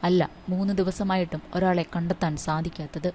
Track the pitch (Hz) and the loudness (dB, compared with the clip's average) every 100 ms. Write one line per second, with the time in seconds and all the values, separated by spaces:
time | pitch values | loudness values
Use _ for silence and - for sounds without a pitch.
0 | 175 180 180 - - 185 196 196 190 185 | 4 4 2 -2 -4 -2 0 2 0 0
1 | 196 190 175 156 - 180 185 175 165 175 | 0 2 0 -4 -4 0 2 2 0 -2
2 | 170 - 175 - - 156 165 - 151 160 | -2 0 0 -2 -2 -2 -2 -6 -8 -4
3 | 170 | -4